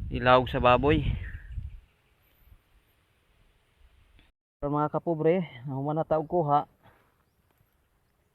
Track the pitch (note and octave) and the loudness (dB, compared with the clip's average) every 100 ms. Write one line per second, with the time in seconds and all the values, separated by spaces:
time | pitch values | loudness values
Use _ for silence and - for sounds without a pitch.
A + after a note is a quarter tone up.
0 | - B2+ A#2+ B2+ B2+ C3+ B2 B2 C#3 D#3 | -8 0 4 6 4 2 4 4 4 2
1 | C#3+ - - - - - - - - _ | 0 -4 -6 -12 -12 -12 -12 -14 -20 _
2 | _ _ _ _ _ - _ _ _ _ | _ _ _ _ _ -20 _ _ _ _
3 | _ _ _ _ _ _ _ _ _ _ | _ _ _ _ _ _ _ _ _ _
4 | _ _ _ _ _ _ C#3+ D3 D3+ D#3 | _ _ _ _ _ _ -4 -2 -2 -2
5 | E3+ D#3+ D#3 F#3 D#3+ B2 C3 C3 C#3 D3+ | -4 0 2 2 -2 -10 -10 -6 -4 -4
6 | D#3 D#3+ E3+ F3 D3 C#3+ - _ _ _ | -2 -2 -2 -2 2 0 0 _ _ _
7 | _ _ _ _ _ _ _ _ _ _ | _ _ _ _ _ _ _ _ _ _
8 | _ _ _ | _ _ _